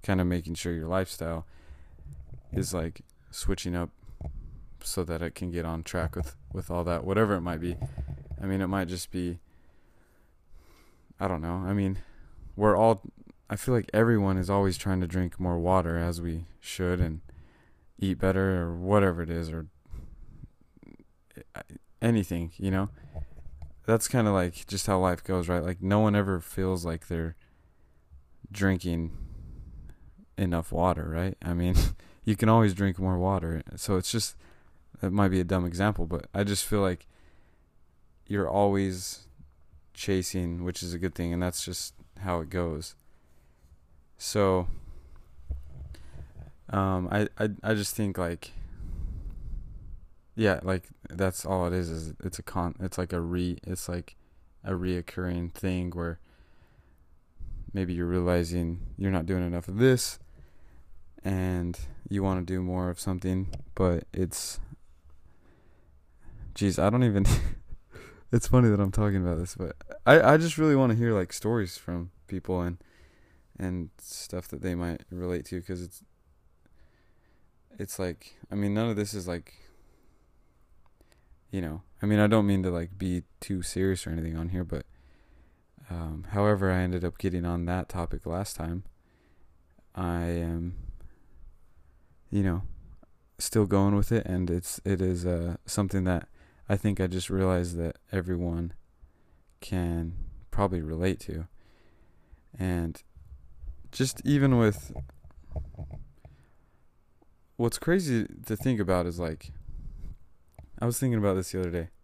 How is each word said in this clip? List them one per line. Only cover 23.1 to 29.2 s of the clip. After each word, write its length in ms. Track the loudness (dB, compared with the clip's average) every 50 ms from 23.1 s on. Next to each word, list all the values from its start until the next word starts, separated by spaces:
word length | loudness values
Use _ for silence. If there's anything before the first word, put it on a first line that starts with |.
| -10 -10 -10 -10 -12 -14 -14 -14 -14 -14 -14 -16 -16 -12 0
That's 220 | 2 2 2 2 2
kinda, 240 | 2 4 4 6
like, 360 | 4 4 2 2 -2 -6 -10 -6
just 200 | -4 -4 0 2
how 120 | 4 4
life 240 | 4 4 2 0 0
goes, 260 | 0 0 0 2 2
right? 140 | 0 0 0
Like, 180 | 0 -4 -2
no 180 | 0 2 4 6
one 160 | 6 6 6
ever 240 | 4 4 4 0 -2
feels 460 | -2 -6 -4 -2 0 0 0 0 0
like 220 | -2 -4 -4 -4 -4
they're 280 | -4 -2 -2 -4 -6 -10 -16 _ _ _ _ _ _ _ -20 _ _ _ _ _ -20 -20 -20 _ -20 -20 -18 -16
drinking 600 | -4 2 4 4 4 4 2 -2 -2 0 -2 -4 -6 -8